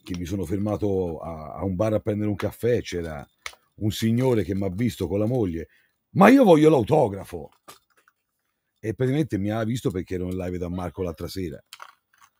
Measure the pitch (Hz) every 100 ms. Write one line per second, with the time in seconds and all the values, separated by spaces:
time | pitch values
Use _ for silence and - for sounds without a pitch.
0 | - 87 87 98 82 98 104 101 104 95
1 | 90 80 80 80 76 - 95 90 110 104
2 | - 104 104 95 101 - 117 117 - 87
3 | 82 73 60 _ - - _ - 107 -
4 | 113 117 131 113 90 98 98 90 120 -
5 | 85 101 107 127 95 82 90 _ _ _
6 | _ - 208 269 220 156 156 143 101 156
7 | 117 95 - 85 71 _ - - _ _
8 | _ _ _ _ _ _ _ _ 110 107
9 | 127 143 147 101 101 110 110 120 127 92
10 | - 92 90 92 90 90 87 90 90 -
11 | 87 - 85 95 87 - _ - - _
12 | _ _ _ _